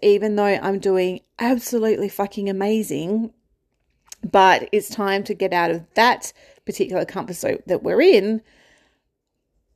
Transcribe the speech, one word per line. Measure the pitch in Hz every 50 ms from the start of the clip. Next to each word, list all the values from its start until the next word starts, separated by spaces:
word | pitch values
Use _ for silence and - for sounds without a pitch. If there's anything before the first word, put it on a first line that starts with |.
even | - 208 202 208 214 214 208
though | 208 202
I'm | 202 190 - - 196 196 190
doing | 185 196 190 185 180 185 180 - _ _ _ -
absolutely | 233 247 262 233 - - 247 226 214 220 214 - 202 196
fucking | - - 202 202 - 214 196 196
amazing, | 190 190 196 208 220 220 202 165 147 143 160 180 214 226 226 220 _ _ _ _ _ _ _ _ _ _ _ _ _ _ _ - - _
but | - 175 - 196 190 185 165 - - -
it's | - 208 202 -
time | - - 202 196 196 196 196
to | - 196
get | - 196 180
out | 175 175 170 170
of | 165 170 165 _ -
that | 220 226 247 220 - - - - _ _ _ _ _ _
particular | - - - 190 - 185 180 185
comfort | - - - 165 170 175
zone | - - - - - -
that | - 180 -
we're | - - 180 226
in, | 330 381 311 202 190 214 220 220 - _ _ _ _ _ _ _ _ _ _ _ _ _ _ _ _ _ _ _ _ _ _ _ _ _ _